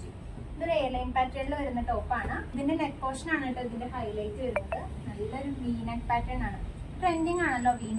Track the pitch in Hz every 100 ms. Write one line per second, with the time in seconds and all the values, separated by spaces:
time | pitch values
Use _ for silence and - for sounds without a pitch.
0 | - - - - - - 339 311 262 247
1 | 247 262 254 277 269 294 277 240 233 208
2 | - 370 269 330 - 247 277 320 285 -
3 | 269 262 330 311 269 254 233 233 247 247
4 | 214 208 208 208 254 202 - - - -
5 | - 202 214 262 285 262 247 233 226 233
6 | 233 240 240 254 214 190 - - - -
7 | 359 330 320 349 320 254 247 240 220